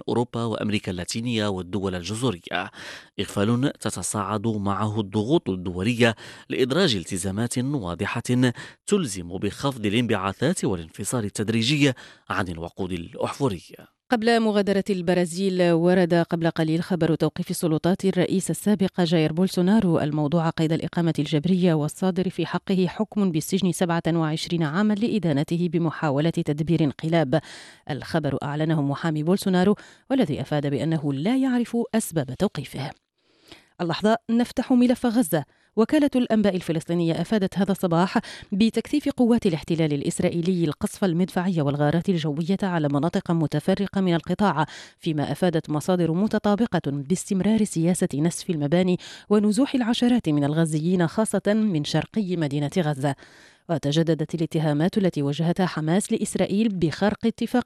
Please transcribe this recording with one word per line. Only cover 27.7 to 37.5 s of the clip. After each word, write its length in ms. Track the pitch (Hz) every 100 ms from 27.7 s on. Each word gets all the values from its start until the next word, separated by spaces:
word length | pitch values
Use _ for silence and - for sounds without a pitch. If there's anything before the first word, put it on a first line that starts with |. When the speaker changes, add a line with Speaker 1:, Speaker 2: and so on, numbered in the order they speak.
| - -
Speaker 2:
الخبر 480 | 135 117 165 147 131
أعلنه 380 | 143 147 156 151
محامي 420 | 139 139 165 151
بولسونارو، 520 | 151 196 202 180 185 208 - - -
والذي 300 | 269 175 -
أفاد 260 | 151 151 143
بأنه 460 | 139 143 160 147
لا 240 | 135 175 262
يعرف 400 | 262 247 233 233 233 220
أسباب 380 | - 160 127 127
توقيفه. 640 | 196 - 127 - 135 - _ _ _ _ - - _ -
اللحظة 360 | 170 156 208 226 -
نفتح 420 | 226 240 - -
ملف 340 | 247 247 247 247
غزة. 380 | 220 208 160 135 _ _ -
وكالة 340 | 220 311 285 254
الأنباء 400 | 247 220 202 185
الفلسطينية 680 | - 160 - 170 165 160
أفادت 360 | 170 220 185